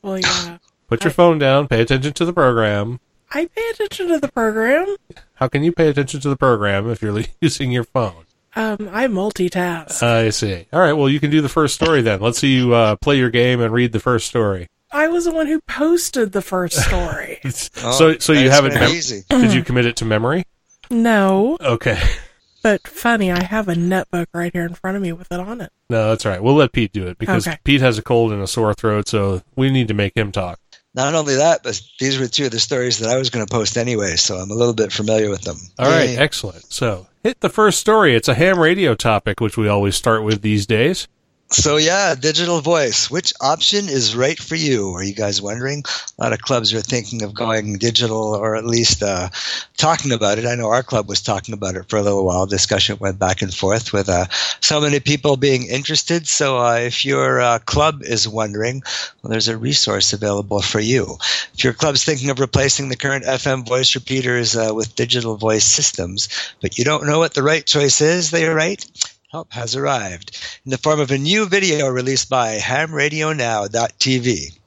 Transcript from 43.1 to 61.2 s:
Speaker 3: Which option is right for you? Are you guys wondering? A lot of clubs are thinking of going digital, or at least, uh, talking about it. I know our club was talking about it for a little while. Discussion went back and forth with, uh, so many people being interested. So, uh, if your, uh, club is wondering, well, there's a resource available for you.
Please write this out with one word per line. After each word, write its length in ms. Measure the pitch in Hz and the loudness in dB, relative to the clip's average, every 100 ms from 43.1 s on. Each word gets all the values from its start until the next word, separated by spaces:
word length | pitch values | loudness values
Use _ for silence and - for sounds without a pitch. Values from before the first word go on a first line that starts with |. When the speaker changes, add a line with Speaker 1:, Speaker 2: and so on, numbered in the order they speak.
Speaker 3:
Which 200 | 139 - - | -2 -4 -2
option 480 | 131 160 - 208 202 | 0 2 2 0 0
is 280 | 139 113 113 | 0 0 0
right 240 | 131 160 | 0 -2
for 160 | - 160 | -6 -4
you? 400 | 151 123 98 87 | 0 0 -2 -4
Are 80 | |
you 100 | 98 | -6
guys 260 | 98 104 98 | -4 -2 -2
wondering? 440 | 101 113 131 147 139 - - - | -6 -6 -6 -6 -6 -8 -10 -6
A 60 | |
lot 100 | 117 | -4
of 80 | 113 | -4
clubs 320 | - 127 110 | -2 0 0
are 80 | 113 | -2
thinking 400 | - 123 107 117 | -2 -4 -4 -8
of 140 | 104 104 | -8 -6
going 420 | 117 110 107 98 | -2 -2 -2 -2
digital, 560 | 117 110 117 110 107 | 0 0 -2 -2 -2
or 220 | 107 110 110 | -2 -2 -4
at 100 | 117 | -2
least, 380 | 117 110 - | 0 0 0
uh, 260 | 101 92 90 - - - - - | -2 -2 -6 -8 -8 -10 -10 -2
talking 340 | 156 165 139 | 0 0 -2
about 280 | 117 104 107 | 0 0 0
it. 80 | 120 | -2
I 80 | 120 | -2
know 140 | 113 | 0
our 120 | 120 | 0
club 260 | 131 117 104 | 2 -2 -2
was 140 | 98 | -4
talking 320 | - 101 92 | -2 -4 -4
about 220 | 104 98 92 | -6 -6 -6
it 120 | 92 | -2
for 80 | 110 | 0
a 40 | |
little 240 | 101 101 92 | 2 2 2
while. 220 | 90 95 | 0 0
Discussion 500 | 98 - 101 - 98 | 0 0 0 0 -2
went 200 | 98 95 | -6 -2
back 240 | 92 92 | -2 0
and 100 | 98 | -4
forth 400 | 87 95 110 113 | -2 0 0 0
with, 160 | 101 98 | -2 0
uh, 160 | 87 92 - - - | 0 0 -2 -4 -2
so 200 | - 151 | 0 0
many 180 | 147 143 | 0 0
people 380 | 135 147 147 135 | 0 0 2 2
being 280 | 139 131 123 | 2 2 0
interested. 640 | 131 143 156 - 170 151 | -4 -2 -4 -2 -2 0
So, 300 | - 143 127 | 0 0 2
uh, 200 | 120 117 | 2 2
if 280 | 120 117 135 | 0 -2 -2
your, 340 | 135 131 127 | 0 2 2
uh, 200 | 123 117 | 2 0
club 420 | - 147 151 147 | 0 2 2 0
is 260 | - 113 107 | -6 -4 -2
wondering, 540 | 107 107 104 113 135 - - - _ | -4 -4 -2 -4 -4 -8 -8 -10 _
well, 80 | - | -6
there's 200 | 110 113 | -2 -2
a 80 | 110 | -2
resource 540 | 120 143 - 101 - | -2 0 0 0 -2
available 500 | 101 104 101 101 104 | -2 -2 -2 -2 -4
for 180 | 98 110 | -2 -2
you. 380 | 107 127 98 - | 0 0 -2 -6